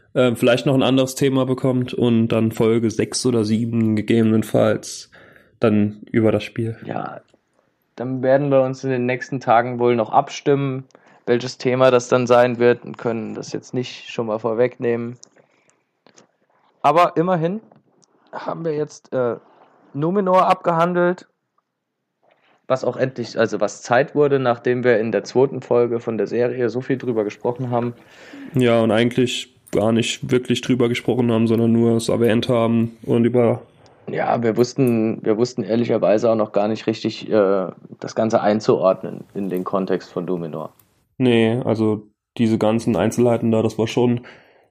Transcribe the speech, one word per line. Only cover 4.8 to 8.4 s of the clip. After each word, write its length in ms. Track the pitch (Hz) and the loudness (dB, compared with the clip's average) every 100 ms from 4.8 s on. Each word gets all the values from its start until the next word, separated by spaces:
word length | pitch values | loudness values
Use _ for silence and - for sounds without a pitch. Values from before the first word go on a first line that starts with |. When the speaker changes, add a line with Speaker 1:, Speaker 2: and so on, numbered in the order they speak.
| - - - - - - _ - | -6 -16 -18 -20 -20 -20 _ -2
Speaker 1:
dann 420 | 117 107 104 - - | 2 2 0 -4 -4
über 220 | - 110 | 0 2
das 100 | 107 | 0
Spiel. 340 | - - 113 113 | -4 -6 -6 -8
Speaker 2:
Ja, 360 | - 55 - - - _ _ _ _ _ _ | -10 -10 -10 -14 -20 _ _ _ _ _ _
dann 260 | - 123 131 | -10 -8 -2
werden 260 | 131 135 | 2 2